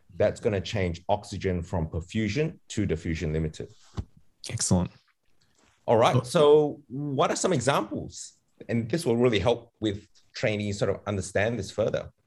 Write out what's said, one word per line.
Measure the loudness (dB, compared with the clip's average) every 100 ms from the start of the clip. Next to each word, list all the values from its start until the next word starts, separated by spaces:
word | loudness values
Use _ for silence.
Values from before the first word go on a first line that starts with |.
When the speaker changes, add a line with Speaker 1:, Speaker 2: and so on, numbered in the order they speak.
| _ 0
Speaker 1:
that's | 0 0
gonna | 0 0
change | -2 -2 -2 -2 -2
oxygen | -2 -2 -4 -2 -2
from | -2 -4 -4
perfusion | -6 -6 -2 -2 0 -2 -6 -8
to | -2 -2
diffusion | -2 -4 -4 -2
limited. | -2 -4 -6 -14 -16 -16 -14 -14 -16 _ _ -10
Speaker 2:
Excellent. | -4 0 0 0 -8 _ _ _ _ _ _ _ _ 2
Speaker 1:
All | 4
right. | 6
Speaker 2:
Cool. | 4 2
Speaker 1:
So | 4 8 8 4 -2 -10
what | -8 -4 0 0
are | 2
some | 0
examples? | 2 2 0 0 -8 -10 -14 -18 _ _ -14 -4
And | -4 -2
this | -2 0
will | 2
really | 4 4
help | 2 0 -4 -6
with | -4 -4 -10 _ _
trainees | -4 -2 -2 -2 -2
sort | -2
of | -2 -4
understand | -4 -2 0 0 -2
this | -4
further. | -2 0 -2 -6 -16